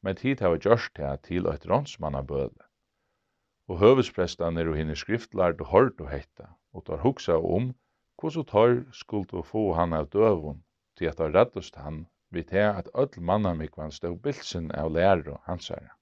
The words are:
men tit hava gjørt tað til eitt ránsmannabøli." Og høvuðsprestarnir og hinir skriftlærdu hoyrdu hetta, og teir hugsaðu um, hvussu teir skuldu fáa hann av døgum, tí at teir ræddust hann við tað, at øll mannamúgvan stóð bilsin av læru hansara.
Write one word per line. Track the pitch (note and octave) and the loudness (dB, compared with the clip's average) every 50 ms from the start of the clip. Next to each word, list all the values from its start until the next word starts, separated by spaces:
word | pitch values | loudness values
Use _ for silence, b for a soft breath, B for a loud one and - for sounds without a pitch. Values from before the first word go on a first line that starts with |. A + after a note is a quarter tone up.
| - | -4
men | F#2+ F#2+ | -6 -6
tit | - - B2+ C#3 B2+ G#2 | -4 -2 -2 -2 0 2
hava | F2+ E2+ D#2+ | 2 2 2
gjørt | - G2 A#2 A#2 - - _ | 6 4 4 4 4 -6 _
tað | - D2+ C#2 C#2 C#2+ | -6 -6 -6 -6 -6
til | _ - F2 F2 F2+ E2+ | _ -6 -4 -2 0 -2
eitt | D#2 C#2+ - F2 | -2 -4 -2 0
ránsmannabøli." | F#2+ B2 C#3+ - - - E2 D2+ C#2 C2+ C#2 C2+ D2 C#2 C2+ A#1+ - _ - _ _ _ _ _ _ _ _ _ _ _ _ _ _ _ _ _ _ _ _ - | 0 0 0 -2 -10 -8 -6 -4 -4 -4 -6 -4 -4 -4 -4 -4 -6 _ -20 _ _ _ _ _ _ _ _ _ _ _ _ _ _ _ _ _ _ _ _ -10
Og | F#2+ E2+ | -2 6
høvuðsprestarnir | G2 A2 C3 C3 A#2+ - - - F#2 E2+ - _ F2 E2+ E2 E2 E2 E2 | 8 8 8 8 4 0 0 -2 -2 -2 -2 _ -4 -2 -2 0 0 0
og | D#2 | 0
hinir | D2+ D#2 D#2 D#2 D2 | 0 -2 -2 -4 -6
skriftlærdu | - - G#2 A#2 - - - G2 F#2 F2 E2 E2 - | -6 -4 -4 -4 -4 -6 -2 0 2 2 2 -2 -6
hoyrdu | - - G2 B2+ C3 - - D#2+ C#2+ | 2 4 4 4 4 0 -6 -12 -8
hetta, | C#2+ C#2+ C#2+ _ _ _ - - E2 _ _ _ _ | -8 -8 -10 _ _ _ -20 -20 -20 _ _ _ _
og | F#2 - | -18 -10
teir | - E2+ D2 D2 | -8 -8 0 0
hugsaðu | B2+ C#3 - - - E2+ D#2+ E2 F2 E2+ | 0 0 0 -2 0 0 0 2 0 -2
um, | F#2+ B2 B2+ B2+ _ _ _ _ _ _ _ _ - | -2 -2 -4 -8 _ _ _ _ _ _ _ _ -8
hvussu | - D#3+ D3+ E3 D3 | -8 -6 -6 -6 -8
teir | - - G#2 A2 A#2+ A#2+ B2 B2+ C3 | 0 4 4 6 6 4 2 -2 -8
skuldu | A#2+ - - - - G#2 F#2+ - - F#2 D#2+ - | -18 -20 -14 -8 -6 -6 -6 -6 -8 -10 -10 -6
fáa | - G#2+ A2 G2+ E2+ E2 | -4 -2 0 0 2 2
hann | E2+ F2 E2 | 0 0 0
av | D#2+ D2+ C#2+ | -2 -2 -2
døgum, | - G2+ A2 A2+ G#2 E2+ D2+ D2+ C#2+ D2 - _ _ _ _ _ _ - | 2 2 4 4 4 2 -2 -8 -10 -12 -16 _ _ _ _ _ _ -6
tí | F2 D#2+ | -4 -4
at | D2+ - | -2 -2
teir | E2 D#2 | -4 2
ræddust | D2+ F#2 A#2 B2 _ G2 F2+ - - | 6 4 4 4 _ -10 -12 -12 -16
hann | - C#2+ D2 D#2 D#2 D#2+ - _ _ _ _ - | -14 -12 -10 -10 -10 -12 -14 _ _ _ _ -8
við | F2 E2 - | -8 -8 -2
tað, | - F#2+ G#2 G#2 G#2 F#2+ | 0 2 2 2 0 -2
at | F2 - - | -6 -8 -2
øll | - C3+ C#3 - - E2+ E2+ | -2 -2 -2 -4 -10 -2 0
mannamúgvan | F#2 G#2+ G#2+ F#2+ E2+ D#2+ D#2 D2+ _ - D#2 D#2 D2+ | 0 2 2 0 -2 -2 -6 -10 _ -10 -12 -12 -12
stóð | - - E2+ F2 F2+ G#2+ | -8 -8 -8 -8 -4 -6
bilsin | C#3+ C#3 - - - - F2 E2 D#2+ | -6 -6 -6 -10 -8 -8 -8 -6 -6
av | - - D2+ D#2+ | -6 -4 -4 -2
læru | D#2 E2 F2 G2 G2 F2 D2 D2+ C#2 - _ | 0 4 6 6 6 4 2 -6 -12 -14 _
hansara. | - F2 F2 - - - - - - - _ | -8 -8 -8 -8 -10 -10 -10 -12 -18 -20 _